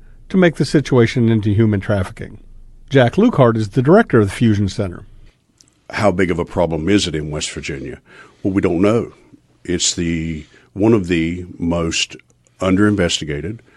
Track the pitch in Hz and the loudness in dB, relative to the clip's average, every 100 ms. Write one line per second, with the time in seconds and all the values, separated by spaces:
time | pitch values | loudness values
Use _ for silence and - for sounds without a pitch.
0 | - - - 190 175 - 147 156 - 127 | -10 -20 -4 2 2 2 0 0 2 2
1 | 117 131 113 113 107 101 113 104 95 101 | 4 2 2 2 2 2 2 0 -2 -2
2 | 90 - - - - - - - - 135 | -4 -8 -16 -16 -20 -20 -20 -20 -2 2
3 | 117 - 233 - 120 113 107 139 127 202 | 4 4 2 4 4 2 -2 0 4 4
4 | 226 120 101 - 117 101 101 - 98 87 | 4 2 2 2 2 2 0 -4 -8 -10
5 | - - - _ _ _ _ _ - - | -18 -20 -20 _ _ _ _ _ -14 -2
6 | 107 90 90 85 82 98 85 80 80 101 | 0 2 0 -2 -4 -2 -2 -2 0 0
7 | 90 78 76 76 - - 71 69 65 - | 0 -6 -6 -8 -8 -10 -10 -10 -12 -16
8 | _ - - _ 104 95 98 85 101 113 | _ -20 -20 _ -4 0 0 2 2 2
9 | 90 - _ - _ _ - 87 - - | -2 -10 _ -20 _ _ -6 -4 -2 -4
10 | 85 82 80 80 73 _ _ - 110 113 | -4 -4 -4 -8 -12 _ _ 0 2 2
11 | 87 87 82 90 90 - 87 85 82 - | 2 -2 -2 -4 -10 -8 -4 -2 -2 -4
12 | - - _ _ _ - 92 92 104 101 | -6 -10 _ _ _ -6 0 2 4 2
13 | 85 - 76 71 80 117 _ | 0 -2 -6 -8 -8 -12 _